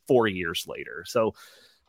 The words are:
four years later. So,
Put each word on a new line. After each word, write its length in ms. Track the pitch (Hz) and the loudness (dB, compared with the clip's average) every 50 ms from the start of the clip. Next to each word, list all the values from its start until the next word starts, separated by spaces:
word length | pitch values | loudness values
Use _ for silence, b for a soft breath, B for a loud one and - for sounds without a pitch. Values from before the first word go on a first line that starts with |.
| _ | _
four 200 | - 139 123 113 110 | 4 4 6 6 4
years 380 | 95 92 90 85 82 - - - | 0 -2 -4 -4 -4 -6 -8 -8
later. 360 | - - - - 58 73 87 | -10 -12 -12 -12 -14 -14 -10
So, 280 | - - 120 113 107 - b b b b b b b b b b | -4 0 0 0 0 -2 b b b b b b b b b b